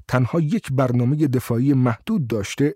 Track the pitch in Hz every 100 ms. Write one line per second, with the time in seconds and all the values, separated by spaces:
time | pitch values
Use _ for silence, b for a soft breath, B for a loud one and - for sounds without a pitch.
0 | - 127 123 170 151 220 - 135 131 123
1 | 123 151 156 123 - 117 139 135 123 110
2 | - 220 117 110 98 - 147